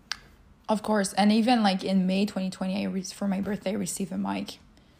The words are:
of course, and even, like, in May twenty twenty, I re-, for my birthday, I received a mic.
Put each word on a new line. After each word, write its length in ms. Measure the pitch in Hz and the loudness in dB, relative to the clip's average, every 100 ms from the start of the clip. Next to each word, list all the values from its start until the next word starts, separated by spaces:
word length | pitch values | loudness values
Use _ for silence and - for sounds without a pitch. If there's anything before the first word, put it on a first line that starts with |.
| - - - - - _ - | -14 -14 -14 -20 -20 _ -4
of 140 | 214 | -4
course, 280 | - 214 196 | 0 0 0
and 180 | - 208 | 2 4
even, 320 | 214 226 240 | 6 6 4
like, 200 | 208 185 | 4 2
in 220 | 190 190 185 | 2 2 2
May 220 | 190 208 | 2 0
twenty 240 | 196 185 | -2 -6
twenty, 340 | - 190 190 196 | -4 -4 -2 -4
I 20 | |
re-, 140 | 190 | -4
for 260 | 185 - 202 | -6 -6 -2
my 140 | 190 | -2
birthday, 300 | 190 202 185 | -2 -4 -4
I 20 | |
received 380 | 208 180 - 190 | -4 -4 -6 -6
a 60 | 190 | -4
mic. 420 | 190 - 202 - - _ _ _ | -4 -4 -6 -12 -20 _ _ _